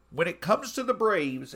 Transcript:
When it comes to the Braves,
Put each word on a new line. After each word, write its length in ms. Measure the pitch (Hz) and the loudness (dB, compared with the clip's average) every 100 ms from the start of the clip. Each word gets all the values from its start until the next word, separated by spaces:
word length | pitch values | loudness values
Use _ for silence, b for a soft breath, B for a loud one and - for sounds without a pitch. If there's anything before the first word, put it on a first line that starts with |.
| _ | _
When 180 | 135 170 | -2 -2
it 140 | 165 | -2
comes 320 | 165 220 254 | 0 0 0
to 100 | 269 | -4
the 100 | 254 | -2
Braves, 600 | 226 220 185 143 131 135 | 2 2 4 0 -4 -8